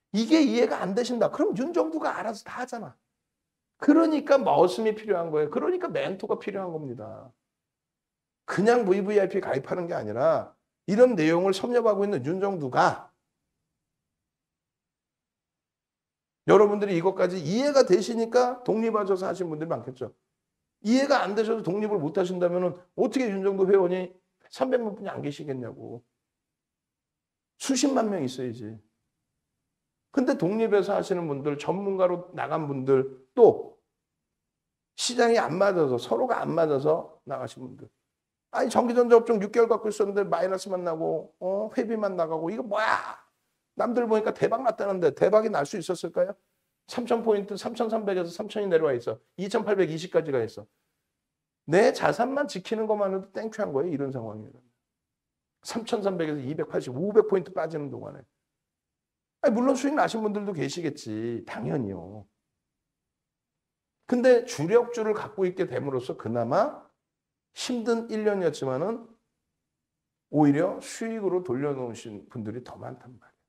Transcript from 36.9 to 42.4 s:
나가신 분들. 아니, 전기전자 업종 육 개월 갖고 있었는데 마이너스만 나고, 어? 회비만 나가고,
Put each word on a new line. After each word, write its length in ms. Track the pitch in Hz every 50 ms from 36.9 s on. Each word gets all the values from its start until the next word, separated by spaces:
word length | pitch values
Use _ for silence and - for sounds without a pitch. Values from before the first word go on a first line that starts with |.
| 160 175 170 - - _ _
나가신 380 | 143 139 127 127 117 - 131 127
분들. 240 | 127 - 131 127 113 _ _ _ _ _ _ _ _ _ _ _ _
아니, 180 | - 339 262 226
전기전자 460 | - - 247 240 233 247 247 233 240
업종 260 | 226 226 233 233 202
육 100 | 190 208
개월 160 | 214 233 233 226
갖고 200 | 226 208 - 214
있었는데 340 | 202 - 214 202 196 202 196
마이너스만 600 | 175 170 165 180 190 190 185 - 208 185 180 175
나고, 500 | 175 160 160 165 165 160 156 - - _ _
어? 320 | 180 185 190 202 220 214 -
회비만 400 | 254 240 214 233 220 208 196 190
나가고, 320 | 175 165 156 165 160